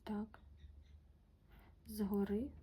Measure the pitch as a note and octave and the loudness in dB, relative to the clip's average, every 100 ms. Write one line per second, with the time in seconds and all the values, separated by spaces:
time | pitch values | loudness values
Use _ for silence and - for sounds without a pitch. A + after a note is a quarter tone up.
0 | - G#3 A3 - - - - - - - | -2 0 -2 -8 -18 -16 -16 -16 -16 -18
1 | - - - - - - - - - G#3+ | -20 -20 -20 -20 -20 -20 -20 -16 -6 0
2 | G3 G3+ G3+ G#3 C#4+ - | 4 6 6 4 2 -4